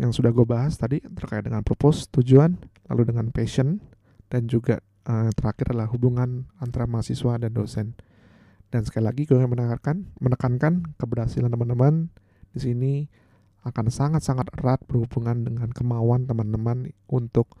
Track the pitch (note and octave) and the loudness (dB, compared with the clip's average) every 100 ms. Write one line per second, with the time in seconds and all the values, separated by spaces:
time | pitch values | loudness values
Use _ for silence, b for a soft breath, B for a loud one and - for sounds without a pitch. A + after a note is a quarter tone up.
0 | B2+ A#2 B2 A#2 A#2 A#2+ C#3 D#3+ A#2 D3 | -2 2 2 4 4 2 -2 -2 -2 -4
1 | - - - G#2+ G#2 A2 G#2 - C#3+ D3+ | -6 -12 -8 -6 -4 -2 -2 2 4 2
2 | - - B2 C3 D#3 F3+ - _ - A#2+ | 0 0 8 8 8 2 -8 _ -6 0
3 | A#2+ A#2 A2+ - A2+ - C3+ G3 - b | 0 0 -2 -2 -2 0 0 0 -8 b
4 | b b - B2+ A#2 A#2 A#2 A#2 - _ | b b -6 -4 0 -2 0 -2 -4 _
5 | - A2+ A2+ A2 A2 G2+ - A#2+ A2 A#2+ | -4 -2 0 -2 -4 -4 -2 -2 -2 0
6 | B2 B2 B2 B2 B2+ - B2 B2+ A#2+ A#2 | 0 2 -2 -4 -10 -10 -8 -4 -2 -2
7 | A2 B2 C3 A#2 A#2 A2+ G#2 - G#2+ A#2+ | -4 -2 -2 -2 -2 -4 -4 -4 -6 -8
8 | b b b b b b _ A#2+ G#2+ - | b b b b b b _ -4 -4 -2
9 | A2 A#2+ D3+ B2+ B2+ A#2+ A#2+ A#2 - E3 | -2 0 2 4 4 0 -2 -2 -2 -4
10 | G3 - C3 B2 B2+ B2 D3+ F3+ E3 D3 | -6 -4 -2 0 0 0 2 0 -2 -6
11 | A#2 A#2 A2+ - B2 A#2+ A#2 A#2+ C3 D#3+ | -4 -2 -2 0 0 0 0 4 4 4
12 | E3 - b b b - C#3 A#2+ C3 C#3 | 0 -8 b b b -8 -4 -2 -2 -2
13 | D3 b b b b b - B2 A2+ - | -6 b b b b b -10 -4 -2 0
14 | C#3 D#3+ - C3 B2 - C3 C3 - B2+ | 0 0 0 -2 -2 -2 0 0 0 -2
15 | A#2 - A#2 A#2+ A#2 A#2 A#2 A#2+ A#2+ A#2+ | -2 -2 -2 -2 -2 -4 -6 -4 -2 0
16 | A2+ B2 B2+ A#2 G#2+ A2 A2+ B2 B2+ - | 2 2 0 -2 -2 -2 -2 -4 -6 -12
17 | - C3 A#2 - A#2+ - | -6 -4 0 0 0 -4